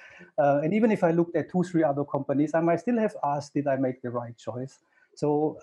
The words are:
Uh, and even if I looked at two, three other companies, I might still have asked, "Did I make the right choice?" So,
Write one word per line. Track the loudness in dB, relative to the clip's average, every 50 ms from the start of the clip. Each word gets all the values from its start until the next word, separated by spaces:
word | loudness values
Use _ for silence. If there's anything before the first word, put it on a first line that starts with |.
| -20 -20 -20 -20 -20 -10 -2
Uh, | 2 4 4 4 4 2
and | 2 0
even | 2 2 2
if | 2 4 2
I | 2 4
looked | 2 0 0 0
at | -4 -4 -2
two, | 0 -2 -2
three | 0 0 2 2
other | 2 0 0 -4
companies, | -4 -4 -6 -2 -2 0 0 0 0 0
I | 0
might | 2 2 2 0
still | 0 -2 0 0
have | 0 -2 -2 -4 -4
asked, | -4 -2 -4 -6 -6 -4
"Did | -4 0 0
I | 0
make | 0 0 -2 -4 -4 -8
the | -8
right | -6 -6 -8 -8 -14
choice?" | _ -12 -10 -10 -8 -10 -12 -14 _ _ _ _ _ _ _ _
So, | -4 -2 0 0 2 0 -2 -4 -6